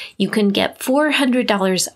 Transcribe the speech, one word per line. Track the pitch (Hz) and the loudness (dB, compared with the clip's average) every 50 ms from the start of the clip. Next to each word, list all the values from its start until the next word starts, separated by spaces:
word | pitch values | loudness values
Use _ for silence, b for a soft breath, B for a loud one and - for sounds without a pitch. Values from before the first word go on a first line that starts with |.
| B B B B | B B B B
you | 196 190 | -4 -2
can | - 220 208 202 | 0 0 2 2
get | 196 208 - - - - - | 2 2 0 -2 -2 -6 -4
four | - 254 285 302 302 269 | -2 0 2 2 2 2
hundred | - 285 262 240 254 233 | 0 0 0 2 0 0
dollars | 220 214 196 190 190 185 175 - - - | 0 0 0 0 0 0 0 -2 -4 -2